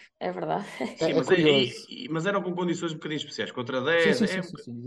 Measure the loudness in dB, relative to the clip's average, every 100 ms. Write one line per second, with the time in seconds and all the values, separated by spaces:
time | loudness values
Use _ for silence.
0 | -20 -8 -6 -4 -2 -2 -4 -8 -8 -2
1 | 2 2 4 6 6 6 4 -2 -14 -12
2 | -6 -2 0 0 -2 -2 -2 -2 -4 -6
3 | -6 -6 -6 -6 -6 -6 -4 -2 2 4
4 | 4 4 2 0 -6 -10 -12 -10